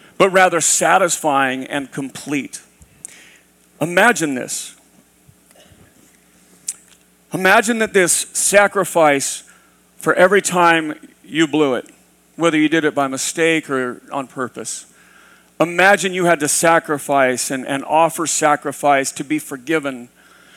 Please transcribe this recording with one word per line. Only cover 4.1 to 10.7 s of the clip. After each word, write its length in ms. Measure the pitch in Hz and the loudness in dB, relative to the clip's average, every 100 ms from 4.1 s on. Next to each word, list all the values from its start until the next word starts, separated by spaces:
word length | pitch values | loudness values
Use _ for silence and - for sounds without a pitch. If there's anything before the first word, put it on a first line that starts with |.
| 175 156 131 | 0 -4 -6
this. 420 | - - - - _ _ _ _ _ _ _ _ _ _ _ _ _ _ _ _ _ _ - - _ _ _ _ _ | -8 -10 -12 -20 _ _ _ _ _ _ _ _ _ _ _ _ _ _ _ _ _ _ -14 -14 _ _ _ _ _
Imagine 460 | - 185 214 214 226 | -2 2 2 2 -2
that 120 | 220 | 0
this 220 | 190 170 | 2 2
sacrifice 1300 | - - - - 202 202 202 175 175 151 139 - - - _ _ _ _ _ | 0 -4 -4 2 4 4 0 -2 2 4 2 -2 -10 -16 _ _ _ _ _
for 160 | - | -2
every 280 | - 180 196 | 2 4 4
time 560 | - 185 170 | 0 2 4